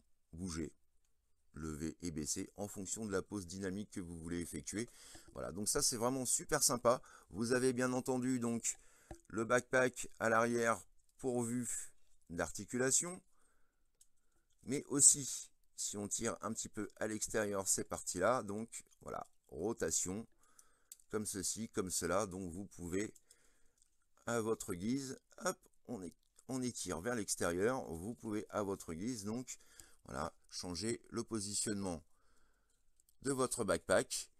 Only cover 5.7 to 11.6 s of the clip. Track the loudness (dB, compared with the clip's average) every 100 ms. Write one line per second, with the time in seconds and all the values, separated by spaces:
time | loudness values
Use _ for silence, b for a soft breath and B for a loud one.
5.7 | 2 2 2 2 2 0 0 2 4 4
6.7 | 6 6 4 B B B -4 2 4 4
7.7 | 4 2 2 0 0 2 2 2 0 -2
8.7 | -4 B B B B -6 -2 4 2 4
9.7 | 4 4 2 -8 0 4 6 6 4 4
10.7 | 2 -2 -20 -20 -6 0 0 0 -2